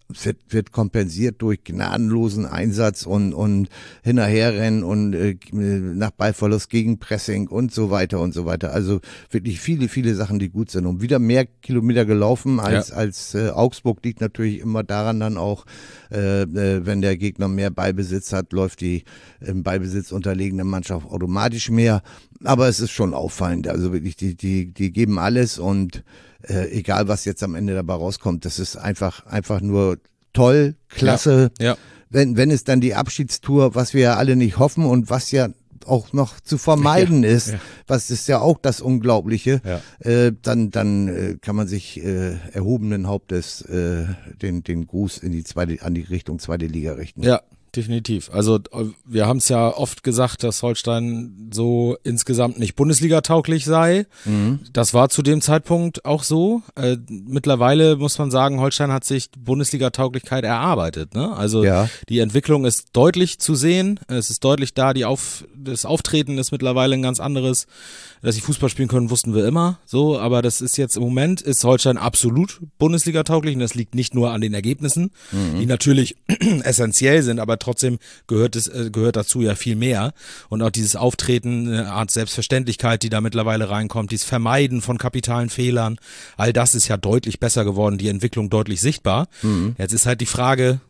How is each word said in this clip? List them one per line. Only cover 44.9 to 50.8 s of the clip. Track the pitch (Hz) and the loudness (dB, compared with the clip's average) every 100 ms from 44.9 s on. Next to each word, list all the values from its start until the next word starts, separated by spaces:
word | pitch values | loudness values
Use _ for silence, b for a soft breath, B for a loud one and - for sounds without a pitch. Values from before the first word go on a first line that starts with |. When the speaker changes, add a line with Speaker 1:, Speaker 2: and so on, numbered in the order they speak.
| 90 101 - | -4 -4 -6
Speaker 1:
in | 90 | -6
die | 82 | -6
zweite, | 82 87 87 80 | -6 -6 -4 -4
an | 90 | -4
die | 85 | -6
Richtung | 85 90 - 76 | -4 -8 -6 -10
zweite | - 85 82 | -6 -6 -6
Liga | 80 78 | -6 -6
richten. | 65 80 - | -8 -12 -2
Speaker 2:
Ja, | 123 123 - _ _ - | 0 0 -2 _ _ -8
definitiv. | 110 117 113 104 - | -4 -4 -2 -6 -4
Also, | 95 107 110 | -2 2 2
äh, | - - 110 - | 0 -8 -8 -10
wir | - 113 107 | -6 0 2
haben's | 131 - | 2 2
ja | 123 117 - | 2 2 0
oft | 135 - | -4 -4
gesagt, | - 117 127 - | -2 0 0 -2
dass | 120 104 | -4 -2
Holstein | 120 113 | -2 -2